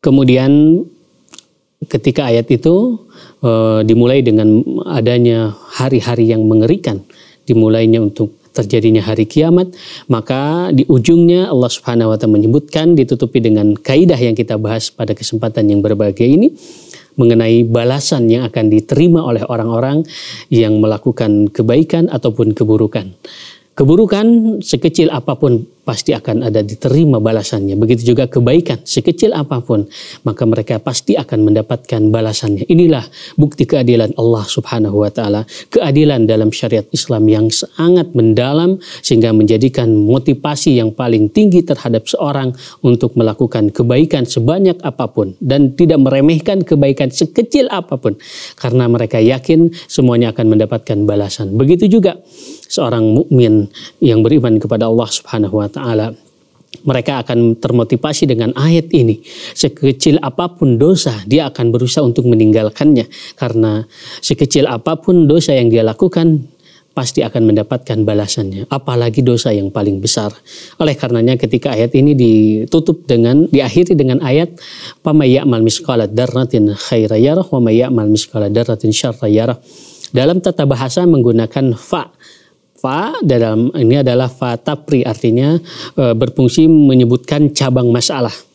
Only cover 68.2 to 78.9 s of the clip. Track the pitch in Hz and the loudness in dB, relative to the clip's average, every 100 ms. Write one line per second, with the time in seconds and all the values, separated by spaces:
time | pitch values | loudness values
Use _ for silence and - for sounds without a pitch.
68.2 | 101 - 98 95 120 135 131 123 117 113 | -4 -6 -6 -8 -8 -8 -4 -2 -2 0
69.2 | 123 117 120 104 98 110 101 98 104 - | 0 0 0 -2 -2 -4 -4 -2 -4 -4
70.2 | 104 - _ - - _ 156 139 127 120 | -6 -10 _ -20 -20 _ -2 -2 -2 0
71.2 | 117 127 110 123 143 110 120 135 143 139 | 0 0 -2 -2 -2 -2 0 2 2 4
72.2 | 117 110 107 107 113 165 160 160 - 120 | 4 4 4 0 0 0 0 -4 0 2
73.2 | 117 139 165 139 127 131 180 170 131 127 | 4 2 2 2 0 0 2 2 2 0
74.2 | 147 139 170 170 - - - - - 151 | 0 0 -2 -8 -20 -20 -20 -8 0 2
75.2 | 135 127 143 117 110 - - 120 104 110 | 4 4 2 2 0 0 -2 -2 -2 -2
76.2 | 127 127 127 120 104 101 - 117 110 110 | -2 -2 -2 0 0 -2 -4 -2 0 2
77.2 | 131 170 180 135 117 113 127 120 104 107 | 2 2 -2 -2 2 2 0 0 0 -2
78.2 | - 113 101 107 117 110 110 | -2 -4 -2 -2 -2 -2 -2